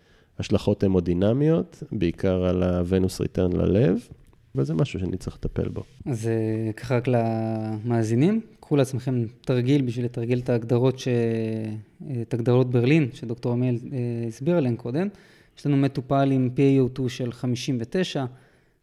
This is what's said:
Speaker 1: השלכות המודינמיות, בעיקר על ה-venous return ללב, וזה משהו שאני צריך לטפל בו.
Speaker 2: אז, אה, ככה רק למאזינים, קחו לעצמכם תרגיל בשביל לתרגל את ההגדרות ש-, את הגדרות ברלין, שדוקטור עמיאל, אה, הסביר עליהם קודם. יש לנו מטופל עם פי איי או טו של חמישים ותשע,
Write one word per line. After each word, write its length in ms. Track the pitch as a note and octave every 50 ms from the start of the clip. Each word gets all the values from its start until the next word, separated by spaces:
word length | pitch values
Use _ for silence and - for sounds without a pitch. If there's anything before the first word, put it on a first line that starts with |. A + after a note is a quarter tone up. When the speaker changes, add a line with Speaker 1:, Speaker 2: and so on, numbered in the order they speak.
| _ _ _ _ _ _ _ -
Speaker 1:
השלכות 460 | G2 - G#2+ F#2+ - G2+ G2+ - G#2+
המודינמיות, 960 | G2 F#2+ F#2 E2+ F2 F2 F2 G2 G#2+ A#2+ C#3 D3 D#3 D#3+ F3 F#3 - - - D#3 -
בעיקר 520 | A#2 G#2 F2 E2+ - - - F#2+ F#2 F#2 F2+
על 180 | F2+ F2+ F2+
ה-venous 640 | F2+ F2+ F2+ F2+ F2+ F2 F#2+ F#2 F#2 F#2 - - -
return 320 | - - F#2 F#2 F2+ F2
ללב, 520 | F2 E2+ E2+ F2+ G#2 C3 E3 G3 A#3+ - - - - - - - _ _ _ -
וזה 200 | C3+ C3+ D3 E3
משהו 260 | D#3 C#3 - - F#2
שאני 160 | F#2 F2+ F#2
צריך 200 | F2+ - - -
לטפל 320 | - - - - - F#2 F#2+
בו. 140 | G2 G2+ G2 - - - -
Speaker 2:
אז, 200 | D#3 B2 G#2 A2
אה, 460 | A#2 A2+ A2+ A2 A2 A2 A2 A2+ A2
ככה 240 | G#2 - - - B2
רק 120 | A#2+ B2 C3
למאזינים, 1300 | B2 A#2 A2+ A2+ A2+ A2+ A2+ A2 A2+ A2 A2 A2 A2 G#2+ A2 A#2+ A#2 A#2 A2 G#2+ A#2 A#2+ D3 G3 A3 A3+ - - - _
קחו 160 | - - D#3
לעצמכם 480 | C#3+ B2+ - C3 A#2+ - C3+ B2+ B2 A2+ A2 - -
תרגיל 420 | - - C3 B2 A#2+ B2+ C#3+ C#3+
בשביל 220 | C3 A#2+ A2+ B2 A#2+
לתרגל 340 | A#2 - B2+ A2+ A#2 B2+ B2
את 100 | B2 C3+
ההגדרות 500 | B2 A2+ A#2 A#2 B2+ A#2 B2+ C3 B2+ B2+
ש-, 100 | - C3 A#2+ A#2+ A#2 A2+ A2+ A2+ A2 A2 A2 A2 A2 G#2+ G#2+ G#2+ G#2 _ _ - F3 D#3 C3 A#2
את 120 | A2+ - B2
הגדרות 360 | A#2 A#2 B2 B2 B2+ B2+ B2+
ברלין, 380 | B2 A#2+ A#2 C3 D#3 E3 C#3+ A2+
שדוקטור 400 | - - B2+ A2+ A#2 - - B2
עמיאל, 260 | A#2+ A#2+ B2+ B2+ A#2+ A#2 B2 -
אה, 60 | C#3+ B2+ A#2+ A#2+ A#2 A#2 A#2 A2+
הסביר 280 | A2 - C3+ E3+ F3
עליהם 200 | E3+ C3+ B2 A#2
קודם. 320 | A2+ - A#2+ B2 D#3+ F#3+ G3+ - - - - - - _ _ _ -
יש 80 | -
לנו 100 | C#3+ C#3+
מטופל 540 | C#3 C#3 C3+ - C#3 B2 - C#3 C#3 C#3 C#3
עם 180 | C3+ C3 B2+ B2 B2+
פי 80 | D3
איי 180 | C#3 C#3 C3+ C3+
או 80 | B2+ B2
טו 200 | B2+ - B2+ A#2+
של 240 | B2 - B2+ A#2+
חמישים 460 | A#2 - - B2 A#2+ A#2+ - D3+ C3 A#2
ותשע, 440 | A2+ - - F#3 F3+ - - D3+ C3 B2 B2 - - _ _ _ _ _ _ _